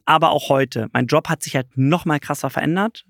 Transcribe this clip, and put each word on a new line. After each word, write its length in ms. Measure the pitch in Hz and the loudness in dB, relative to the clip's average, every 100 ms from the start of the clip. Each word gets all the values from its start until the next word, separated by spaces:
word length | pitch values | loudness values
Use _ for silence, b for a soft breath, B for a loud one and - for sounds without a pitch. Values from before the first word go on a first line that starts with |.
| - | 2
aber 260 | 160 160 | 4 4
auch 180 | 147 - | 2 2
heute. 400 | 135 135 123 110 | 2 0 -2 -4
Mein 140 | 123 123 | -2 0
Job 220 | 147 - | 0 0
hat 120 | 160 | -4
sich 140 | - 139 | -4 -4
halt 120 | 127 - | -4 0
noch 300 | 135 170 - | 2 0 0
mal 140 | 147 | -4
krasser 300 | - 147 139 | -4 -6 -4
verändert, 560 | - 151 170 214 - | -4 -2 0 -2 -6